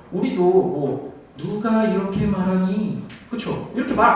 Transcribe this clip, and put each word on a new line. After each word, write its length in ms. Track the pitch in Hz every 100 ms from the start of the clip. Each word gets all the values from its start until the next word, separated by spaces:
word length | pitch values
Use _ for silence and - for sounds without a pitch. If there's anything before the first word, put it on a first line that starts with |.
| -
우리도 300 | 196 - 185
뭐 760 | 180 185 - 147 135 - - - - -
누가 480 | 190 208 226 220 190
이렇게 420 | 190 196 202 208
말하니? 760 | 185 185 185 185 208 - - - - -
그쵸? 420 | 240 180 - - 240
이렇게 180 | -
말 160 | 254 233